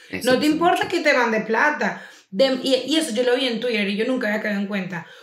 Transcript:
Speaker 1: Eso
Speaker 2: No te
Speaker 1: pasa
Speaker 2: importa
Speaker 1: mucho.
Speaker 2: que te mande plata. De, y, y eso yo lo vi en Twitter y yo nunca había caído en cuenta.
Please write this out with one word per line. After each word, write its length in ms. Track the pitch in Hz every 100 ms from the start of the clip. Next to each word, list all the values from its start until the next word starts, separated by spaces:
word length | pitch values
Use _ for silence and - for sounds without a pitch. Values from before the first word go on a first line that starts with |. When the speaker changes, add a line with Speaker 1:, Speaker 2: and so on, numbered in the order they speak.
| -
Speaker 1:
Eso 160 | - 247
Speaker 2:
No 120 | 254
te 80 | 302
Speaker 1:
pasa 60 |
Speaker 2:
importa 320 | 311 339 370
Speaker 1:
mucho. 120 | 415 349
Speaker 2:
que 60 |
te 100 | 302 254
mande 240 | 233 220
plata. 600 | - 226 302 294 202 175 - - -
De, 300 | 190 262 262
y, 220 | 269 254 -
y 100 | 320
eso 160 | -
yo 100 | 220
lo 100 | 247 254
vi 100 | 262
en 100 | 226
Twitter 300 | 247 214 196
y 80 | 208
yo 80 | 240
nunca 220 | 254 214
había 120 | 214
caído 180 | 214 202
en 60 | 202
cuenta. 380 | 208 175 170 - -